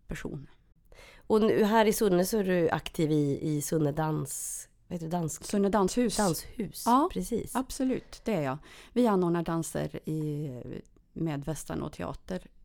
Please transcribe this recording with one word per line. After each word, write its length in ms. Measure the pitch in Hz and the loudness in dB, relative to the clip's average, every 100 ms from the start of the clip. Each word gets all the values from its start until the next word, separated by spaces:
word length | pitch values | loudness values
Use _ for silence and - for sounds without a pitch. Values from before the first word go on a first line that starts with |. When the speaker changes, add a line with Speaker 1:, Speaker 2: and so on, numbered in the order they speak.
| - | -12
Speaker 1:
person. 400 | 160 - 143 135 - _ _ _ - - - - | -10 -8 -10 -14 -20 _ _ _ -20 -20 -12 2
Speaker 2:
Och 140 | 214 | 4
nu, 240 | 220 - | 4 4
här 220 | 208 226 220 | 4 6 4
i 60 | |
Sunne 320 | 208 214 175 | 4 4 4
så 140 | 185 220 | 2 0
är 60 | |
du 260 | 190 180 160 | 2 2 2
aktiv 400 | 160 - - 156 | 0 -4 -2 2
i, 260 | 151 143 139 160 151 | 2 2 0 -2 -2
i 60 | |
Sunne 300 | - 160 147 | 0 0 0
dans-, 760 | 151 156 151 139 - - - - _ - | 0 -2 -2 -4 -6 -8 -10 -12 _ -12
vad 60 | |
heter 140 | 180 160 | -10 -4
det? 80 | 175 | -4
Dansk- 260 | 160 - | -4 -6
Speaker 1:
Sunne 240 | - 208 202 | -4 0 2
danshus. 480 | 208 185 - 240 - | 4 2 2 0 2
Speaker 2:
Danshus, 680 | 202 156 - - 170 - - | 2 0 -4 -8 -10 -4 2
Speaker 1:
Ja, 220 | 254 349 | 4 4
Speaker 2:
precis. 440 | - 180 226 - 240 | -2 -4 -4 -2 -4
Speaker 1:
absolut, 640 | 262 - 262 247 - - | -4 -2 -2 -2 -6 -10
det 100 | - | -2
är 80 | 190 | -2
jag. 160 | 139 147 - - - | -2 -4 -10 -20 -6
Vi 140 | 233 240 | 2 4
anordnar 360 | 190 175 170 | 4 4 2
danser 680 | 170 165 165 147 151 - - | 0 -2 -2 -4 -4 -6 -6
i, 420 | 156 151 147 147 123 127 - - _ _ | -4 -2 -4 -6 -8 -10 -12 -14 _ _
med 320 | - 160 143 | -6 -4 -4
Västanå 440 | 143 156 - 165 147 | -4 -6 -6 -6 -6
teater 580 | - - - - 185 - - | -8 -10 -10 -10 -10 -10 -20